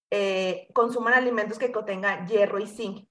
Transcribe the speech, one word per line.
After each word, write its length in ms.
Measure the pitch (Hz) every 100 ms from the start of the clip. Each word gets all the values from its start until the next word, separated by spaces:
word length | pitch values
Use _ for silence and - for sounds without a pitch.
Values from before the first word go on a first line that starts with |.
| _
eh, 560 | 202 196 190 185 175 -
consuman 400 | 247 233 240 233
alimentos 440 | 247 254 233 208 220
que 140 | 247
contengan 560 | 214 208 190 196 180 180
hierro 320 | 220 202 196
y 80 | 214
zinc. 400 | - 208 196 -